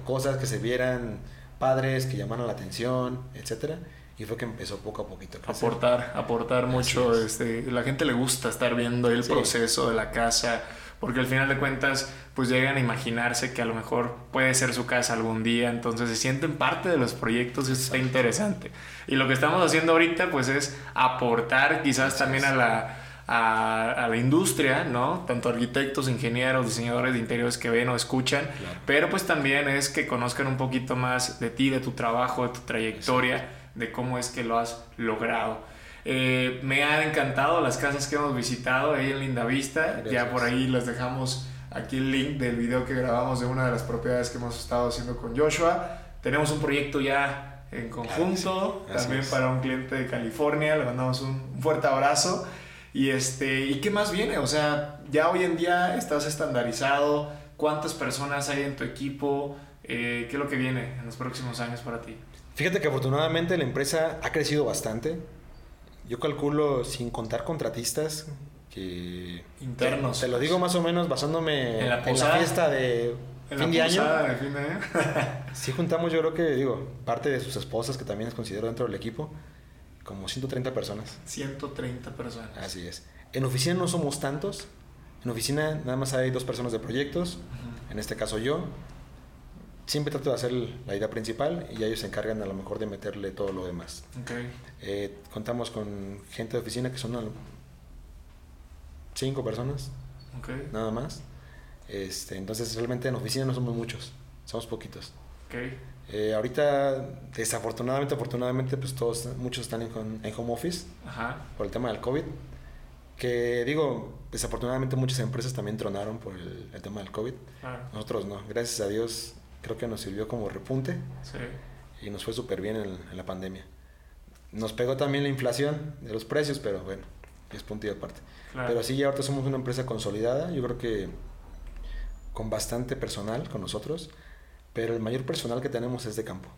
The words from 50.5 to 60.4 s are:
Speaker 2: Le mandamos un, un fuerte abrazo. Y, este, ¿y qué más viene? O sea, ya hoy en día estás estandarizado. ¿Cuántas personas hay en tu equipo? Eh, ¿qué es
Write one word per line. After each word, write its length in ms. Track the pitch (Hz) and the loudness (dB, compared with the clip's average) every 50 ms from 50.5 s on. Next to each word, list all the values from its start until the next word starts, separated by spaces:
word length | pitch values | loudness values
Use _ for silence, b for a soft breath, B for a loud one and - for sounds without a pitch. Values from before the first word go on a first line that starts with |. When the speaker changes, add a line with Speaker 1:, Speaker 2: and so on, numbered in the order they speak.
| 147 151 151 151 156 | 4 4 4 4 4
Speaker 2:
Le 80 | 151 131 | 4 2
mandamos 360 | 120 120 131 127 127 127 131 | 2 0 2 2 2 2 0
un, 80 | 135 135 135 135 - - - | 0 -2 -2 -4 -4 -6 -6
un 80 | 131 | 0
fuerte 240 | 131 160 151 139 147 | 2 2 2 4 4
abrazo. 600 | 139 135 135 139 143 151 - - 180 185 - B B B B B B B B B B B | 4 4 6 6 6 6 6 4 2 2 0 B B B B B B B B B B B
Y, 140 | - 135 135 | 2 4 4
este, 500 | 131 127 127 - - - 139 131 135 135 135 | 4 2 2 0 0 0 0 2 2 2 2
¿y 100 | 135 139 - | 2 0 2
qué 100 | - 208 | 2 2
más 200 | 196 208 208 208 | 2 2 2 2
viene? 240 | 175 190 220 - - - | 2 0 0 2 2 0
O 80 | - | 0
sea, 540 | - 151 151 151 147 147 147 - - - - - - | 2 2 4 4 4 2 2 0 -4 -8 -12 -8 2
ya 200 | 131 151 160 175 | 4 6 6 6
hoy 140 | 185 180 180 | 6 4 4
en 120 | 175 165 | 4 2
día 400 | 165 170 175 175 180 180 180 - | 2 4 4 4 4 4 4 2
estás 300 | - - - 151 147 147 | 0 0 0 0 0 0
estandarizado. 1080 | 151 - - 160 139 131 120 117 117 110 - 139 135 143 143 147 147 147 147 147 B B B B B B | 0 -2 -2 -2 0 2 2 0 0 0 0 2 4 4 6 6 4 4 2 0 B B B B B B
¿Cuántas 380 | - 147 151 151 151 160 160 - | 0 2 2 2 2 -2 -2 -2
personas 540 | - 139 127 127 131 143 143 143 143 139 143 | -2 -2 -2 -2 -2 -2 -2 -2 -2 0 0
hay 160 | 139 139 143 | 0 0 0
en 120 | 139 131 | -2 -2
tu 60 | - 131 | -4 -6
equipo? 720 | 131 - - 139 139 131 - 147 143 139 139 143 143 143 B B B B B - | -6 -4 -4 -6 -4 -4 -2 0 0 2 2 0 -4 -6 B B B B B -8
Eh, 420 | - 120 120 120 120 120 120 117 - | -6 -4 -2 0 0 -2 -2 -2 -2
¿qué 80 | 139 | -2
es 20 | 139 | -2